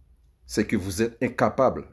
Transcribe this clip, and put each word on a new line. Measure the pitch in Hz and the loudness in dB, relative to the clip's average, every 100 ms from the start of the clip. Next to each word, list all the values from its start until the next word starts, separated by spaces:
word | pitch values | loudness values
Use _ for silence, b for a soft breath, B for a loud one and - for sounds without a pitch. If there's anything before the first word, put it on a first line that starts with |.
| _ _ _ _ - | _ _ _ _ -6
C'est | - 104 | -2 0
que | 107 | 0
vous | 95 90 | -2 -2
êtes | 113 - | -2 -2
incapable | 127 - 113 - 127 80 - | -4 0 0 4 2 0 -8